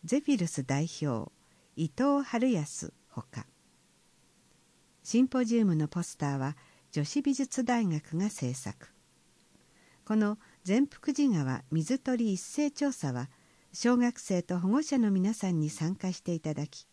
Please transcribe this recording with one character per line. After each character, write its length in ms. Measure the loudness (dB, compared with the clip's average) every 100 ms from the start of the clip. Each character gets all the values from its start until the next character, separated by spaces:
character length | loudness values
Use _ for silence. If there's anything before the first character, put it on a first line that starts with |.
ゼ 160 | 0 0
フ 120 | 2
ィ 60 | 2
ル 80 | 2
ス 180 | -2
代 220 | -2 0 0 -2
表、 280 | -2 -2 -4 _ _ _ _ -4
伊 120 | -4
藤 360 | 0 2 2
春 260 | 0 0 2
康 420 | 2 -2 -8 -12 -14 _
ほ 140 | -12
か。 240 | -10 -12 -14 _ _ _ _ _ _ _ _ _ _ _ _ _ _ _
シ 180 | -2 2
ン 80 | 4
ポ 160 | 2
ジ 140 | 2 4
ウ 80 | 4
ム 100 | 4
の 120 | 0
ポ 140 | -2
ス 140 | -6 -4
タ 200 | -2 -2
ー 20 |
は、 180 | -4 -6 -16 _ _
女 120 | -4
子 160 | -2 0
美 140 | 0
術 300 | 0 -2 -2
大 220 | 0 2 2
学 300 | 0 -2 -2
が 140 | -2
制 240 | -2 -4
作。 340 | -4 -8 -12 -16 _ _ _ _ _ _ _ _ _ _ _
こ 120 | 0 2
の 220 | 2 -2 -10 _
善 220 | 0 2 2
福 260 | -2 -4
寺 180 | 2 2
川 340 | 2 0 -2 -2
水 280 | -2 0 -2
鳥 340 | -2 0 0
一 80 | -2
斉 300 | -4 -2 -2
調 220 | 0 -2
査 200 | -2 -4
は、 160 | -4 -6 _ _ _ _
小 240 | -2 2 4
学 220 | 2 -2
生 240 | -2 -2
と 160 | 0 -2
保 100 | 2
護 140 | 2
者 160 | 2 2
の 120 | 4
皆 240 | 4 2
さ 160 | 0 0
ん 100 | 0
に 80 | 0
参 260 | -2 -4
加 180 | -2 -6
し 80 | -6
て 120 | -4
い 60 | -4
た 140 | -4
だ 120 | -6 -6
き 200 | -10 -20